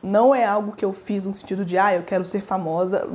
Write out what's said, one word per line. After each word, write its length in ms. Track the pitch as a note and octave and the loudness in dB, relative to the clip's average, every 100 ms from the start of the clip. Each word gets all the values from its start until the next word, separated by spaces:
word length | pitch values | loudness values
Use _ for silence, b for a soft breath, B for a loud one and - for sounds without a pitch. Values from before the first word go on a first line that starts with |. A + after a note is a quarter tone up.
Não 300 | F#3+ G3+ B3+ | 0 4 6
é 120 | C4+ A3 | 4 2
algo 260 | G#3 G#3 | 0 -2
que 140 | - G3 | -4 -4
eu 80 | |
fiz 320 | F#3+ - G3+ F#3+ | -4 -4 -4 -4
no 80 | |
sentido 320 | G3 - F#3+ F3+ | -6 -6 -4 0
de, 120 | F#3 | 2
"Ah, 160 | G3+ F3+ | 4 2
eu 80 | |
quero 200 | F3 G3 | 0 -2
ser 180 | F3+ G3 | 0 -4
famosa", 680 | F#3+ F#3+ D#3+ E3 F#3 G3 - | -2 -4 -2 0 0 0 -2